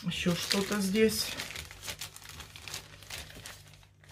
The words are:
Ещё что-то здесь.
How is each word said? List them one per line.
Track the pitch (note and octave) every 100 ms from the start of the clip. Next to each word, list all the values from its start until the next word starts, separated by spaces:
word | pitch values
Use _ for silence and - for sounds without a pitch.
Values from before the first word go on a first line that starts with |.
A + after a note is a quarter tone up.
Ещё | F3 - F3+
что-то | E3+ - G3 F#3+ G#3
здесь. | F#3+ G#3 A3 G#3+ - - - - - - - - - - - - - - - - - - - - - - - - - - - - -